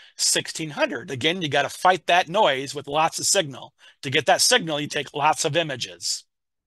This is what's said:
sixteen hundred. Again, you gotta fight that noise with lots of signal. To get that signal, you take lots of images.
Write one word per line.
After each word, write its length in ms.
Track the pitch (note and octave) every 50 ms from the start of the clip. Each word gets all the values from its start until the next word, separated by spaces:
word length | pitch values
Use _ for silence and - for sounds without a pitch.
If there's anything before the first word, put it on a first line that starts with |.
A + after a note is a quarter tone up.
| - - _
sixteen 540 | - - - - F3 - - - - D#3+ D#3
hundred. 400 | C#3+ G3+ D4+ C#4+ D4 - - F3
Again, 300 | C#3+ B2+ A2+ D#3 E3+ F#3+
you 80 | E3+ D3+
gotta 220 | C3+ C#3+ C#3 B2+
fight 360 | - - - F3+ F#3 F3 -
that 220 | - F3 F3 F#3 -
noise 460 | E3 G#3 A3 E3 C#3 C3 C#3 C3+ B2+
with 120 | D3 C3+
lots 320 | - C#3+ D3+ D#3 E3 - -
of 60 | D3
signal. 480 | - - G3 F3+ C#3+ C3 A2 - - _ _ _ - _ _ -
To 80 | C#3
get 160 | B2+ D#3 D3+
that 160 | - F3+ D3+ -
signal, 380 | - B3 B3 F3 D#3+ D3+ D3
you 60 | D3
take 280 | C#3+ - D3+ C#3 - -
lots 300 | D3+ C#3 D#3 D3+ - -
of 120 | D#3+ C#3+
images. 680 | E3+ E3 D#3 C3+ B2 A#2+ - F2 F2 - - - - - _ _ _ _ _ _ _ _